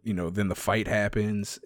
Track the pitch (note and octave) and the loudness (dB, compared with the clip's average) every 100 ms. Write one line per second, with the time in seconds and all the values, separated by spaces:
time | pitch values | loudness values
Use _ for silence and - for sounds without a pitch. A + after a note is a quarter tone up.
0 | A2+ F#2 E2+ F#2+ G2 - - G#2+ G#2+ G#2+ | -4 -2 0 0 0 0 0 0 2 2
1 | G2+ A2 G#2+ G#2 G2 - | 2 2 0 0 -4 -8